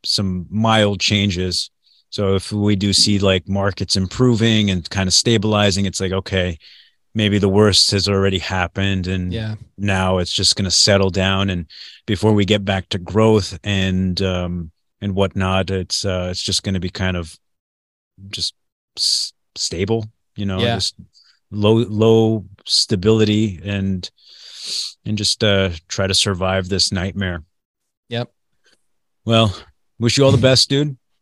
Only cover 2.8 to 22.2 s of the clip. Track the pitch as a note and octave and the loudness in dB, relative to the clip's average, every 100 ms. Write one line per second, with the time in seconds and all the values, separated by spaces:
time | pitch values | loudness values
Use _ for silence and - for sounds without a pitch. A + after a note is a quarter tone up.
2.8 | G2+ F2+ - G2+ G2 F#2+ G2 G2 G2 - | 2 2 2 2 2 2 0 -2 -2 -4
3.8 | G2+ G2 F#2 - B2+ A2 A2+ A2 G2+ F#2 | -4 -2 -4 2 2 4 2 2 0 -2
4.8 | - G2 F#2+ - A#2+ A2+ G#2+ G#2 G2+ F#2+ | -4 -4 0 0 2 0 2 2 2 2
5.8 | G2 - F#2+ F#2+ - F#2 F2+ D#2+ - - | -2 -4 -4 -4 -2 -2 -2 -6 -14 -20
6.8 | _ _ _ A2 G#2+ G2+ G2 G2 G#2+ F#2 | _ _ _ 0 2 2 4 6 6 4
7.8 | - G2+ F#2 G2 G2 F#2 - F#2+ F2 - | 2 0 0 0 0 -2 -4 -2 -2 -2
8.8 | G2 F#2+ F2+ F#2 F2+ A2 A2 G#2+ - - | -2 -2 -2 -4 -4 -6 -8 -10 -14 -6
9.8 | G2+ F#2+ F#2+ F#2 F2 - F#2+ - F#2+ - | -2 0 0 0 -2 -2 0 0 -2 2
10.8 | - G2 F#2+ F#2 F#2+ F#2+ G2 F2+ D#2+ - | 4 4 2 2 0 0 -2 -4 -8 -16
11.8 | - - - G#2 A2 G#2 G2 G#2 G2 F#2+ | -20 -14 -6 0 2 2 2 0 0 -2
12.8 | - G2 F2+ G2+ A2 G#2+ - F#2 G#2 G2 | -4 -8 -2 2 4 4 0 -6 -4 -2
13.8 | F#2+ F#2 F#2+ F2+ F#2+ F2+ F2+ F2 E2 - | 0 0 -2 -2 -2 -2 -4 -6 -10 -16
14.8 | _ _ G2+ F#2+ G2 G2 F#2 F#2+ F#2 F#2+ | _ _ -4 0 0 0 0 0 -2 -4
15.8 | F2+ - G2 F#2 F2+ F#2 - - G2+ F#2+ | -4 -6 -4 -4 -4 -6 -6 -4 -4 -4
16.8 | F2+ - F#3+ F3+ D#2+ - _ _ _ _ | -4 -4 -2 -2 -8 -16 _ _ _ _
17.8 | _ _ _ _ G2 - - - _ _ | _ _ _ _ -16 -8 -8 -10 _ _
18.8 | _ - - - - - _ - - E2+ | _ -6 -2 -2 -6 -12 _ -10 -8 -4
19.8 | G2 A2+ A2 _ _ - G2 F#2+ A#2 A2+ | -2 -2 -4 _ _ -8 -4 -2 -2 -2
20.8 | - - - _ _ _ _ G#2 G#2 A2+ | -4 -8 -20 _ _ _ _ 0 2 2
21.8 | A#2+ G#2+ A2+ A2+ | 2 2 4 4